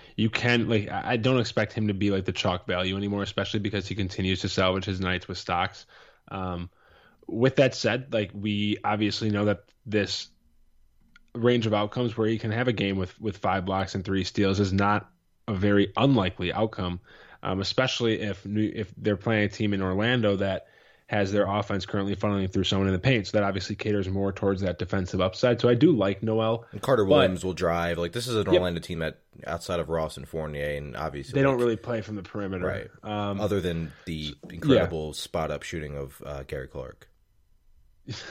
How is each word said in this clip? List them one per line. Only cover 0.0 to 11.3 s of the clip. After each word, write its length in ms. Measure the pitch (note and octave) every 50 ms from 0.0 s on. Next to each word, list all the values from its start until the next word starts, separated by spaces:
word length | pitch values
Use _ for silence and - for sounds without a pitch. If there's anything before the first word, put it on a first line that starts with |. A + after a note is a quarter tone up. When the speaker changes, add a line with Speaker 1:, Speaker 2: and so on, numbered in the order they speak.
| - - -
Speaker 1:
you 120 | - G#2+ A2+
can, 400 | - - - A#2+ A#2+ A#2+ A2 -
like, 220 | A2+ G#2+ G2+ -
I, 220 | - F#2+ - F#2+ B2
I 40 |
don't 220 | A#2+ G#2+ B2+ C3 B2+
expect 340 | A2+ - - - G#2+ G#2 -
him 160 | - A2 G#2
to 60 | G2+
be, 160 | F#2+ G2+ G2+
like, 140 | G2 F#2+ F#2+
the 80 | F#2+ F2+
chalk 340 | - - G2+ F2+ F2 -
value 300 | - F#2 F2+ F#2 F#2+ F#2+
anymore, 260 | G2 G2+ G2+ G2+ G2+ G2
especially 380 | F#2+ - - G2 - - A2
because 280 | G2+ G2+ G#2 G2+ F#2 -
he 60 | G2
continues 460 | F#2 G2 F2+ - - F#2+ F#2 F#2+ F2+
to 80 | - F#2
salvage 360 | - - F#2+ F#2 F#2 F#2+ F#2
his 160 | - F#2+ F#2
nights 260 | F#2 F2+ F2+ F2+ - -
with 100 | F#2+ -
stocks. 480 | - - F2+ F2 F#2 F#2+ - - - _ - - - - _ _ _ -
Um, 400 | - G2 F#2 F#2 F2+ F2 F2 F2+ - _ _ _ - - _ _ _ _ -
with 300 | - - A2+ A#2+ C3+ -
that 180 | - C#3 C3 -
said, 380 | - - A2+ G#2+ B2+ C3 - -
like, 200 | A2 G#2 F2+ -
we 440 | G#2 G2+ G#2+ G#2 G#2 G#2 G#2 G#2 - -
obviously 460 | - G#2+ G#2 G#2+ G#2 G2+ - A2+ A2
know 160 | G#2 G2+ G#2
that 180 | G#2 G2+ - - _ _ _ _
this 420 | A2 G2+ G#2+ G2 F#2 - - - - _ _ _ _ _ _ _ _ _ _ _ _ _ _ _ _ _ - - _